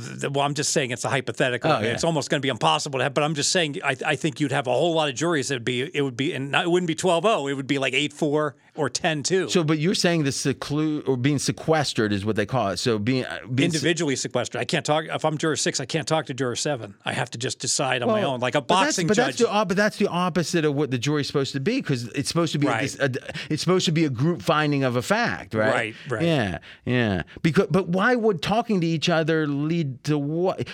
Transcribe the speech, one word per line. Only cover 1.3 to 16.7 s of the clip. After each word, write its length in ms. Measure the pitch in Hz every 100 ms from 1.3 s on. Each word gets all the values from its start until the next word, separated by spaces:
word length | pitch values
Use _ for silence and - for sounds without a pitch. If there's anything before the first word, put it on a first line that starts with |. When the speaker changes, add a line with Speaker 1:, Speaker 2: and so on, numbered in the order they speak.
| 110 135 123 156
Speaker 2:
Oh, 80 | 135
yeah. 80 | 107
Speaker 1:
It's 140 | 117
almost 280 | 170 156 -
gonna 100 | 151
be 80 | 131
impossible 480 | 120 160 151 156 131
to 60 |
have, 100 | 135
but 100 | 135
I'm 120 | 151 147
just 160 | -
saying 260 | 185 160 143
I, 120 | 139 131
I 120 | - 151
think 240 | - 120
you'd 120 | 147
have 140 | 139 131
a 60 |
whole 220 | 123 175 160
lot 120 | 147
of 60 |
juries 360 | 123 165 160 127
that 60 | 135
would 80 | 120
be, 160 | 123 131 147
it 60 |
would 160 | 139 117
be, 160 | 147
and 160 | 139 139
not, 160 | 139 180
it 60 |
wouldn't 160 | 175 180
be 80 | 156
twelve 300 | 185 170 202
oh. 180 | 202 139
It 60 |
would 140 | 139 135
be, 100 | 139
like, 160 | 135
eight 180 | 135 147
four 440 | - 156 151 151 - _ -
or 140 | 135
ten 320 | - 175 151
two. 280 | 123 185 160
Speaker 2:
So, 140 | 185
but 140 | 151 160
you're 160 | 156
saying 300 | 214 180 170
the 80 | 139
seclu-, 760 | - 143 123 - 147 156 151 -
or 80 | 131
being 220 | 131 143
sequestered 760 | - 113 - 160 135 - 107
is 140 | 101 104
what 100 | 104
they 120 | 104
call 220 | 131 101
it. 80 | 87
So 200 | 127 110
being, 280 | 104 131 -
uh, 120 | 82 90
being 160 | 127 170
se- 80 | 156
Speaker 1:
Individually 380 | 135 165 156 123
sequestered. 440 | 127 123 107 117
I 60 | 120
can't 180 | 160
talk, 220 | 139 151 160
if 120 | 151
I'm 140 | 160 156
juror 180 | 160 131
six, 240 | 180 -
I 60 | 131
can't 220 | 165 -
talk 180 | 160 147
to 80 |
juror 220 | 127 127 117
seven. 400 | 151